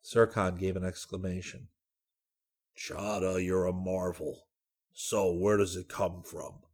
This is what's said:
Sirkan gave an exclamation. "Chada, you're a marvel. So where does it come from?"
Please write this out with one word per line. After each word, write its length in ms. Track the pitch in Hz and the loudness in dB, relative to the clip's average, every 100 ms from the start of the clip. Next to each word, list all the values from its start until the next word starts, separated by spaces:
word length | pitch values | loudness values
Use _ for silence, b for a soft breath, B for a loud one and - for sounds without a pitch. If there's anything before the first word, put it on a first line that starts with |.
Sirkan 560 | - 117 110 - 92 87 | 0 4 6 6 2 2
gave 160 | 95 92 | -2 0
an 100 | 92 | -4
exclamation. 840 | - - 95 95 92 - - - _ _ _ _ _ _ _ _ _ _ - | -6 -10 -6 -4 -4 -8 -14 -18 _ _ _ _ _ _ _ _ _ _ -14
"Chada, 680 | - - 101 104 92 92 | -10 -6 -2 0 0 0
you're 220 | 92 92 90 | 2 2 2
a 80 | |
marvel. 680 | 92 92 92 90 85 76 - _ _ _ _ _ - | 0 -2 -2 -2 -4 -8 -8 _ _ _ _ _ -12
So 320 | - 110 98 | -2 2 2
where 260 | 87 98 104 | 4 4 6
does 180 | 95 92 | 4 0
it 140 | - | -8
come 340 | - 95 90 | -4 -4 -4
from?" 400 | - - 71 - _ | -14 -12 -12 -14 _